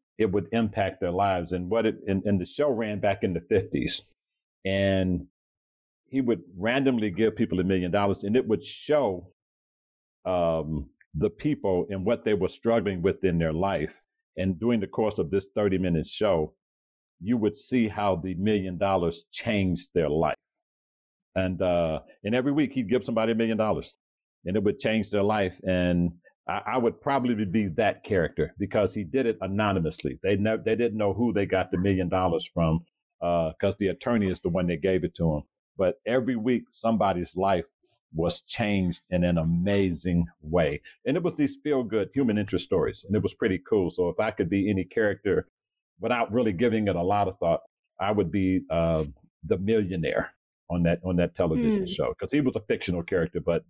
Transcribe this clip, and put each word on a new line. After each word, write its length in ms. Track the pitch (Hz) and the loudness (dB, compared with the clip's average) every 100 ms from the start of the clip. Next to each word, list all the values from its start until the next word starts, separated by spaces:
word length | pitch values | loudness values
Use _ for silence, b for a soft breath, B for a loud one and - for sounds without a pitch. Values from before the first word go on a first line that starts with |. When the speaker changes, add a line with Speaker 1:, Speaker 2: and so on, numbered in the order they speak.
| _ - | _ -2
Speaker 1:
it 140 | 107 | 0
would 160 | 98 82 | 0 -2
impact 480 | 113 110 107 95 92 | -2 -2 0 -4 -2
their 120 | 90 | -4
lives. 400 | 87 98 92 85 | 0 0 0 -2
And 180 | 90 90 | -4 -2
what 160 | 113 110 | 0 0
it, 100 | - - | -2 -2
and, 160 | 98 | -2
and 160 | 104 101 | 0 0
the 60 | 90 | -2
show 240 | - 147 | -2 0
ran 280 | 113 110 104 | 0 -2 -2
back 240 | 101 98 | -2 0
in 120 | 107 | -2
the 60 | 87 | -2
fifties, 640 | - 107 - - - - - _ _ _ _ _ | 0 0 0 -4 -4 -6 -12 _ _ _ _ _
and 640 | 95 98 98 95 92 87 - _ _ _ _ _ _ _ _ | -2 0 2 2 2 -2 -6 _ _ _ _ _ _ _ _
he 120 | 131 | -2
would 220 | 123 101 - 92 | 0 -2 -4 -6
randomly 540 | 104 131 135 123 107 | -2 0 2 2 -2
give 260 | 85 110 - | 0 0 2
people 240 | 113 92 | -2 0
a 40 | |
million 280 | 92 95 90 | 2 0 2
dollars, 320 | 98 101 95 | 0 0 -2
and 120 | 101 117 | 0 0
it 120 | 117 | 2
would 160 | 104 | -2
show, 640 | - - - 147 120 92 - _ _ _ _ _ _ _ _ _ | -2 -16 -2 0 0 -4 -10 _ _ _ _ _ _ _ _ _
um, 680 | - 90 85 80 78 78 69 _ _ | -2 0 2 0 -2 -6 -6 _ _
the 160 | 78 - | -2 -2
people 560 | - 147 147 101 90 87 | -2 -2 -2 0 0 0
and 140 | 95 | -4
what 200 | 92 117 | -2 0
they 100 | - | 0
were 140 | 104 90 | 0 0
struggling 520 | - 117 117 98 92 | -2 0 2 0 0
with 220 | 90 92 | 0 2
in 160 | 95 85 | 0 2
their 140 | 82 | 0
life. 400 | 80 98 90 76 - _ _ _ - | 0 -2 -2 -4 -8 _ _ _ -6
And 220 | 95 87 | -4 -2
during 220 | 113 120 | 0 0
the 80 | 98 | -2
course 300 | - 110 95 | -2 -2 -2
of 120 | 85 | -2
this 160 | 98 - | -2 -2
thirty-minute 540 | - 104 92 92 82 76 | -2 0 2 0 0 -2
show, 460 | - 107 87 78 - _ _ _ _ _ _ | -2 0 2 0 -8 _ _ _ _ _ _
you 160 | 92 123 | -4 0
would 200 | 104 - | 0 -2
see 320 | - 127 110 | -4 0 0
how 280 | 107 104 92 | 0 0 0
the 180 | 92 | -2
million 420 | 90 101 107 95 90 | -2 0 0 0 -2
dollars 480 | 98 95 85 85 _ | 0 2 0 -2 _
changed 580 | - - 107 95 87 - | -10 -2 0 0 -2 -2
their 140 | 87 78 | 0 2
life. 260 | 76 78 - _ _ _ _ _ _ _ _ _ - | 2 0 -2 _ _ _ _ _ _ _ _ _ -4
And, 240 | 92 90 | -2 0
uh, 380 | 92 87 82 78 - B | 0 2 0 -2 -8 B
and 100 | 98 | -2
every 180 | 123 127 | 0 0
week 200 | 143 135 | 0 0
he'd 180 | 131 107 | -2 -2
give 140 | 123 | -2
somebody 280 | 104 113 113 | 0 -2 0
a 40 | 113 | 0
million 200 | 113 110 | 0 0
dollars, 380 | 107 80 - _ _ _ _ _ | 0 -2 -6 _ _ _ _ _
and 120 | - 101 | -4 0
it 60 | |
would 180 | 104 - | 0 -2
change 300 | 117 110 104 | 0 0 0
their 120 | 104 | 0
life. 320 | 98 107 95 - | 0 2 0 -2
And 500 | 98 90 87 87 87 - b _ - | -2 2 2 2 0 -2 b _ -8
I, 120 | 98 101 | -6 -4
I 40 | 123 | 0
would 220 | 117 - | 0 -2
probably 440 | - 139 123 110 | -2 0 0 0
be 240 | 104 98 101 78 | 0 0 0 0
that 260 | 104 - | 0 0
character 500 | - 98 80 - 92 - | -2 0 0 0 -4 -4
because 340 | 98 113 98 | -4 0 0
he 100 | - | -2
did 220 | 90 127 117 | -4 -2 0
it 120 | 107 | -2
anonymously. 760 | 95 98 107 95 78 - - 64 | -4 0 0 0 -2 -4 -8 -4
They 140 | 92 101 | -2 0
ne-, 220 | 104 110 | 0 0
they 100 | 110 110 | 0 0
didn't 220 | 120 107 | 0 0
know 140 | 101 | -2
who 180 | 95 120 | 0 0
they 140 | 104 95 | 0 0
got 240 | 95 90 | 0 0
the 80 | 90 | 0
million 300 | 95 95 90 | 0 0 0
dollars 400 | 92 92 82 - | 0 0 -2 -4
from, 320 | - 82 80 - _ _ _ | 0 2 2 -2 _ _ _
uh, 300 | 85 85 80 80 | 0 0 0 0
'cause 140 | 101 95 | -2 0
the 100 | 98 | -2
attorney 420 | 87 - 120 98 | -2 -2 2 2
is 100 | 90 | 0
the 80 | 95 | -2
one 180 | 87 87 | -2 0
that 140 | 85 | 0
gave 220 | 95 92 | 2 0
it 100 | 85 - | 0 0
to 200 | 82 76 | 0 0
him. 60 | - _ _ - | -6 _ _ -2
But 200 | 92 - 107 | -2 0 -2
every 300 | 123 120 120 | -2 0 -2
week, 280 | 107 120 - | 0 0 -2
somebody's 600 | _ 113 110 98 90 87 92 | _ 0 2 2 0 -4 -2
life 280 | 98 92 - _ _ _ _ | 0 0 -2 _ _ _ _
was 280 | 80 85 - | -2 -2 -2
changed 580 | - - 107 101 90 85 _ | -10 -4 0 0 0 -4 _
in 140 | 90 | 0
an 140 | 87 87 | 2 2
amazing 880 | 80 85 92 101 95 82 90 87 85 - | 0 0 2 2 2 0 0 0 0 -6
way. 400 | 76 85 76 71 B B | -2 0 2 -2 B B
And 120 | 120 151 | -4 -2
it 60 | |
was 100 | 170 - | -2 0
these 200 | 143 - | -2 -2
feel-good 460 | 151 139 117 107 95 | -2 -2 0 -2 0
human 240 | - 131 107 | 0 2 2
interest 260 | 104 90 - | 0 -2 0
stories, 360 | 92 67 - - | 0 0 -4 -2
and 100 | 104 | 0
it 60 | |
was 100 | - | 0
pretty 260 | - 113 92 - | -2 0 0 0
cool. 220 | 107 87 | 0 0
So 180 | - 87 | 0 -2
if 120 | 82 | 0
I 100 | 110 | -2
could 180 | - 90 | 0 0
be 220 | 98 98 | 2 2
any 140 | 98 | 0
character 640 | 92 - 107 101 101 87 - _ _ _ _ _ | 0 0 0 0 0 0 0 _ _ _ _ _
without 320 | 110 120 117 | -2 0 0
really 200 | 110 113 | 0 0
giving 340 | 87 120 110 104 | 2 2 2 2
it 80 | |
a 80 | 85 | 2
lot 240 | 90 104 98 | 2 2 0
of 100 | - | 0
thought, 220 | 85 80 - _ _ _ | 0 0 -2 _ _ _
I 140 | 95 | -2
would 180 | 104 87 | 0 0
be, 300 | 98 92 92 90 | 2 2 2 0
uh, 320 | 87 85 80 76 - _ _ | 0 2 2 -2 -8 _ _
the 160 | 78 95 | -4 -2
millionaire 720 | 98 113 98 92 76 - - - _ _ _ | 2 0 0 -2 -2 -2 -4 -10 _ _ _
on 120 | 87 | 0
that, 160 | 85 85 | 2 2
on 120 | 92 87 | 0 0
that 180 | 87 | 0
television 460 | - 87 80 - 214 90 | 0 0 2 2 0 -2
Speaker 2:
Hmm. 60 | |
Speaker 1:
show, 220 | 92 - | -2 -4
'cause 160 | - - | -4 -2
he 100 | 147 | 0
was 140 | 135 110 | 0 -2
a 40 | |
fictional 420 | - 113 - 87 | -4 -4 -2 -4
character, 380 | 82 92 82 87 | -2 -2 0 -2
but 240 | 82 82 | -2 -2